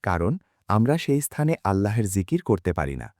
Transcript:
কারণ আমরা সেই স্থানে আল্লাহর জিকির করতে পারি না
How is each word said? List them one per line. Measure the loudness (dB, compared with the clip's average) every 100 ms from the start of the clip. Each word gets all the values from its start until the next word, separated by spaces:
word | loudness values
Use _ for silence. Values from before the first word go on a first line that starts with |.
কারণ | -2 0 0 -2 _ _ 0
আমরা | 2 4 0
সেই | 0 -2
স্থানে | -2 -2 -2 0
আল্লাহর | 0 0 0 0 0
জিকির | -2 -2 -2
করতে | 0 0 0
পারি | -2 -4 -6
না | -12